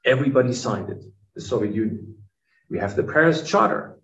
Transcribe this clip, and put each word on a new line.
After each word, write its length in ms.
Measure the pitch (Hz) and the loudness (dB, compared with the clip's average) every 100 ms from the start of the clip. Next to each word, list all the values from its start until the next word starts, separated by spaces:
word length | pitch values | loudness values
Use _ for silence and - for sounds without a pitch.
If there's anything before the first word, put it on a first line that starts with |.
Everybody 480 | - 131 135 127 123 | 2 2 4 4 2
signed 380 | 117 120 98 92 | 0 -4 -4 -6
it, 140 | - - _ _ - | -10 -14 _ _ -16
the 40 | |
Soviet 320 | 104 117 104 | -4 -2 -2
Union. 440 | 104 110 - - - - _ _ _ _ | -2 -2 -4 -12 -18 -20 _ _ _ _
We 120 | - | -4
have 160 | 101 - | -2 -2
the 80 | |
Paris 440 | - 151 165 - - | 0 4 4 2 0
Charter 500 | 208 214 - - - | 2 2 0 -6 -18